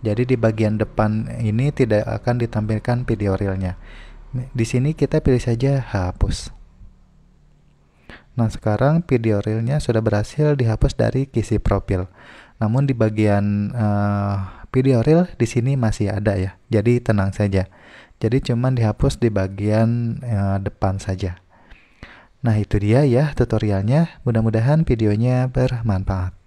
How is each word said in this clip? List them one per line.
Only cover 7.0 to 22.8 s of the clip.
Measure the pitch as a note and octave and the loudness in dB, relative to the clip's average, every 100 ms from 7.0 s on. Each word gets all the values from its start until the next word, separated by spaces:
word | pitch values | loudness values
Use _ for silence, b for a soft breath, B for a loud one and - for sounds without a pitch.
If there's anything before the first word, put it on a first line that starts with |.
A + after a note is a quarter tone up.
| - _ _ _ _ _ _ _ _ B B B B - | -20 _ _ _ _ _ _ _ _ B B B B -2
Nah, | A2+ | -2
sekarang | - - G#2 C3+ E3 | 0 -2 2 2 2
video | F3 B2 A2+ G#2 | 2 0 2 0
reelnya | G#2 A2 A2+ D3 | 0 -2 -2 -2
sudah | - A2+ | 0 0
berhasil | A2+ G#2 G#2 - D3+ | 2 0 -2 0 0
dihapus | C#3+ A#2 A2 - | 2 0 2 0
dari | - A2 B2+ C#3 | 2 0 0 -2
kisi | - G#2 G#2 | -2 -2 0
profil. | - G2+ - F#2 F#2 B B B B _ | 2 0 0 -4 -4 B B B B _
Namun | A2 A#2 C#3 | 0 0 0
di | |
bagian, | B2 A2 A2 G#2+ G2+ G2+ G#2 G#2 | 2 0 2 2 2 2 0 -2
eh, | B2 G#2+ G2+ G2+ G2+ G2+ G2+ F#2+ B - | -2 0 0 0 0 -2 -4 -6 B -4
video | C3 C3 B2+ | 0 2 4
reel | A#2 D#3+ F3+ | 4 4 2
di | - | 0
sini | A2+ - A#2+ | -2 0 0
masih | C#3 A#2 - G#2 | 0 0 0 -2
ada | G2+ G#2 G2 | 0 0 0
ya. | F#2 - _ | -2 -6 _
Jadi | A2+ G#2+ A#2+ | 0 2 2
tenang | - G#2 G2 | 2 0 0
saja. | F#2+ G#2 F#2+ F#2+ B B B B _ | 0 0 0 -2 B B B B _
Jadi | A2 B2+ - | 0 0 0
cuman | A#2 B2+ B2+ | 0 0 2
dihapus | A2 G#2+ C#3 - | 0 2 0 2
di | A#2 | 0
bagian, | G2+ F#2+ G2 G#2 G#2+ A2+ A#2 A#2+ A2+ | 0 -4 -2 0 2 2 0 -2 -6
eh, | B2+ G#2+ G2 G2 | -4 -2 0 -2
depan | G2 - G2 F#2+ | -4 -4 -2 -2
saja. | - F#2 F#2+ F2+ _ B B B B B B B B _ | -4 -4 -4 -8 _ B B B B B B B B _
Nah, | A#2+ | 0
itu | G#2+ G2+ | 0 2
dia | G#2 | 0